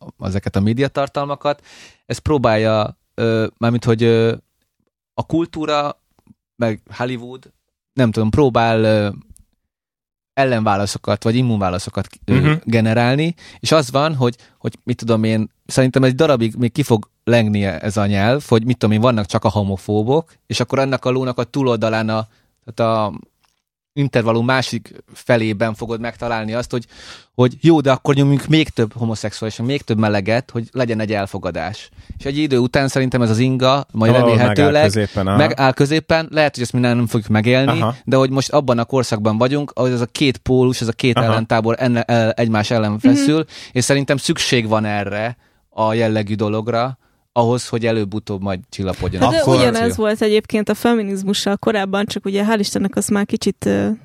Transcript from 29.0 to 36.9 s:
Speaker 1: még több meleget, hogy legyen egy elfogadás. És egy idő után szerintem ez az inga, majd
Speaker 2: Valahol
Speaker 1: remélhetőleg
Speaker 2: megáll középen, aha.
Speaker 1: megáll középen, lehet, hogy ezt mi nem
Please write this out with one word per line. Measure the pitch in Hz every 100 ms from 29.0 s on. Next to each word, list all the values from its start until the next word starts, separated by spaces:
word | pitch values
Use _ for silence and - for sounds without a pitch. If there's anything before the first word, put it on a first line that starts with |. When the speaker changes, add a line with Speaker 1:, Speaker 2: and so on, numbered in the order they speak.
| 117 107 107 - 110 -
Speaker 1:
még | 117 139
több | - 110
meleget, | 110 104 98 113 -
hogy | 120 113
legyen | 127 120 110
egy | 110
elfogadás. | 104 98 98 92 85 80 107 - - - -
És |
egy | 139 143
idő | 151 127
után | 123 147 135
szerintem | 139 131 123
ez | 117
az | 110
inga, | 127 131 127 139 139
majd | 107 135
Speaker 2:
Valahol | 123 120
Speaker 1:
remélhetőleg | 113 117 104 147
Speaker 2:
megáll | 147 151
középen, | 104 101 - 95
aha. | 104
Speaker 1:
megáll | 151 - 135
középen, | 127 143 156 156 160 160
lehet, | 151 147
hogy | -
ezt | 120
mi | 123
nem | 123